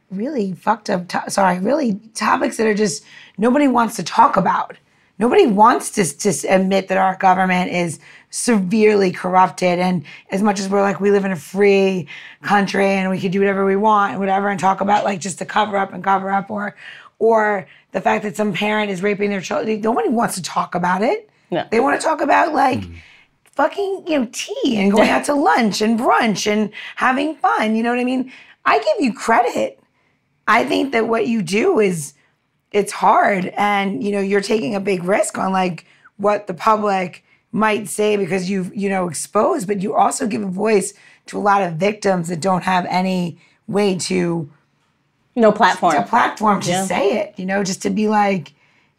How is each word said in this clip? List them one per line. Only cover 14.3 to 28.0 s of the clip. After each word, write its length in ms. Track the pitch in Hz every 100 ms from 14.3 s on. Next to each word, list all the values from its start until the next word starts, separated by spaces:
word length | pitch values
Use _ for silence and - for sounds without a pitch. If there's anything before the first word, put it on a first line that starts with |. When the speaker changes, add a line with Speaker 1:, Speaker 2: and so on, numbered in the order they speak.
| 190 202
Speaker 1:
and 100 | 190
talk 200 | 185 190
about, 260 | 196 208 -
like, 140 | 196
just 200 | 196 151
the 60 | 185
cover 300 | 214 214 196
up 160 | 196
and 120 | 180
cover 260 | 190 190 190
up, 220 | 196 190
or, 240 | 208 202 - - - - -
or 480 | 220 226 214 202 - - _
the 60 | 196
fact 260 | 220 220 214
that 100 | 180
some 160 | 214
parent 380 | 165 208 214 208
is 100 | 185
raping 300 | 202 196 202
their 100 | 196
child. 260 | - 202 220
Nobody 400 | 214 214 262 427
wants 280 | 233 208 -
to 80 |
talk 320 | 156 180 175 175
about 260 | 180 185
it. 260 | 226 427 - _ _
Speaker 2:
No. 160 | 165 -
Speaker 1:
They 80 | 226
wanna 200 | 269 285
talk 220 | 330 302
about, 320 | 285 269 330
like, 280 | 302 262 107
Speaker 3:
Mm. 140 | 90 85 - - _ _ _
Speaker 1:
fucking, 580 | - 302 - 392 381 339
you 140 | 302
know, 100 | 233
tea 460 | - - 453 349 220
and 140 | 196
going 180 | 208 -
out 160 | 254 254
to 80 |
lunch 480 | 285 311 403 220 -
and 180 | 214 226
brunch 460 | 285 392 233 180 214
and 240 | 208 214 - - -
having 400 | 247 262 294 311
fun. 380 | 381 427 220 220
You 60 |
know 80 | 233
what 80 |
I 60 | 247